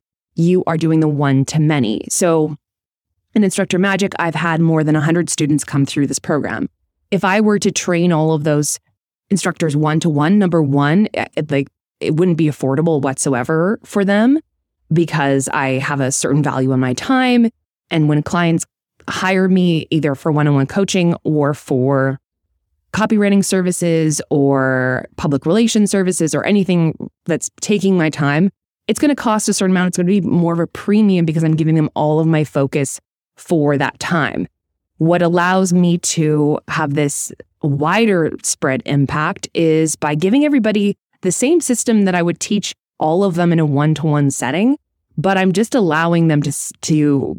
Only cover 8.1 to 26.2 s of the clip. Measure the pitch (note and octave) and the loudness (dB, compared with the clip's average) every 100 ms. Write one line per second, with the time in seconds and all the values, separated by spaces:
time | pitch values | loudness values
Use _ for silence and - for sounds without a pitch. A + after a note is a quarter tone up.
8.1 | D#3+ D#3 D#3+ D3+ D3 D3 - _ _ _ | 2 2 0 0 0 -2 -6 _ _ _
9.1 | _ _ G3 F#3+ - D#3+ C#3+ D#3 D#3 E3+ | _ _ -2 -2 -2 -2 0 0 0 0
10.1 | C#3+ D3+ G#3 F#3 E3 D3 C#3 C#3+ F3 G#3+ | 0 2 2 2 2 2 2 2 2 0
11.1 | - A2+ - D3+ C#3+ C#3 _ _ _ D#2+ | -2 -6 -6 -2 -2 -4 _ _ _ -4
12.1 | D#3 F#3 D#3+ D3+ - C3 C#3 E3 D3+ C3+ | 0 0 2 0 0 -2 0 0 0 -2
13.1 | C3 D3+ B2+ B2+ D#3+ F3 A3+ - G#3 G3 | -2 -2 -2 0 0 0 -4 -4 -2 0
14.1 | G3+ A#3 D4+ - _ _ _ _ D#3 D#3+ | 2 2 2 -2 _ _ _ _ 0 0
15.1 | D3+ C#3 C#3 C3+ - C3+ C3 C3+ C#3+ C3 | 0 0 0 0 -2 -2 -2 -4 -2 -2
16.1 | - - D3 C#3 C3 C3 C3 C3 B2+ - | -2 0 0 0 0 0 0 0 -2 -2
17.1 | C4 B3+ A#3+ A3+ - _ _ _ E3+ D3+ | 0 2 2 0 -2 _ _ _ 0 2
18.1 | D3+ D3+ F3+ E3+ D#3+ - _ _ _ - | 0 0 0 0 0 -4 _ _ _ -10
19.1 | - F#3+ F#3+ F#3+ F#3+ F3+ D#3+ - D#3 D3 | -4 -2 0 2 2 2 0 -2 -2 -2
20.1 | C3+ E3+ D3+ D3 C#3+ C3+ - G3 F#3+ E3+ | -2 -2 0 2 2 0 -2 -2 0 0
21.1 | - - D#3 C#3+ D3 - C3+ C3 C#3 C3+ | 0 -2 0 0 -2 -4 -2 0 0 0
22.1 | C3+ _ _ _ _ _ _ _ - G#3+ | -4 _ _ _ _ _ _ _ -4 0
23.1 | G#3+ G3+ G3+ F#3 F#3+ F#3 F3 F3 E3 D#3+ | 2 2 2 2 0 -2 -2 0 2 0
24.1 | D3 - C#3+ C#3 C3+ C3 C3 B2+ B2+ - | -2 -2 0 2 2 2 0 0 -2 -6
25.1 | - E3+ C#3 D#3 G#3 A3+ A3+ G3+ G3 F#3 | -6 -2 -2 0 2 2 2 0 0 -2
26.1 | F3+ | 0